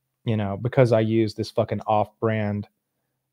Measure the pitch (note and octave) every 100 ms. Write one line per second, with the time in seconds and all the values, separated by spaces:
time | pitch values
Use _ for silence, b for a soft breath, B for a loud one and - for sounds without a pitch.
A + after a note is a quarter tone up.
0 | _ _ A#2+ G#2+ G2+ G2+ A#2+ - B2 A2
1 | A2 A2+ G#2+ - G#2+ - G#2+ G#2+ - G#2+
2 | G#2 _ A2+ A2 G#2 G#2 G2 _ _ _
3 | _ _ _